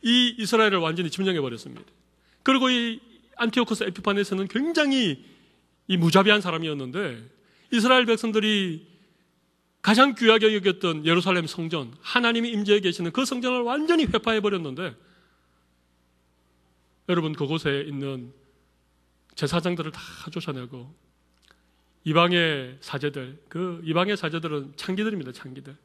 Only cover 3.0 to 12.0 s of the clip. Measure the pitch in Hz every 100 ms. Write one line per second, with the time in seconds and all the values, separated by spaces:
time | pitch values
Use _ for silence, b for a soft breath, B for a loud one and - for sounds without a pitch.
3 | _ - _ - 233 240 233 214 202 180
4 | 202 202 196 190 196 233 302 320 294 269
5 | 214 135 b b b b b _ - 185
6 | 165 185 196 208 180 160 160 147 131 151
7 | 190 117 117 _ b b b 240 226 254
8 | 233 226 226 214 214 208 185 160 - b
9 | b b b _ _ _ _ _ - 220
10 | 269 220 233 220 214 214 190 185 180 156
11 | 151 170 180 180 165 - 165 165 120 120